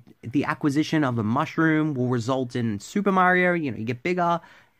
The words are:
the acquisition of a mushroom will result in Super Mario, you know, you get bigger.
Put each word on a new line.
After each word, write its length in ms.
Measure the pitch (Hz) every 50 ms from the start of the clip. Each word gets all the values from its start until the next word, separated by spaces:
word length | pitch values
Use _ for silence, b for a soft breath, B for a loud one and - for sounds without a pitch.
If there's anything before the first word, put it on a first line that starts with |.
| - - - _
the 220 | - 113 127 147 -
acquisition 600 | - 156 - - 151 135 151 151 - 160 156 151
of 140 | 127 123 117
a 40 |
mushroom 720 | 104 107 117 139 156 151 - 170 160 160 156 156 156 156 143
will 140 | 127 127 123
result 460 | 127 123 107 131 131 131 131 123 -
in 240 | 127 117 113 104 101
Super 340 | - - - 208 196 202
Mario, 400 | 190 185 180 180 180 180 180 180
you 180 | 175 175 151 135
know, 80 | 104 101
you 60 | 107
get 180 | 117 123 123
bigger. 380 | - 175 180 180 175 170 170 165 B B B B B B B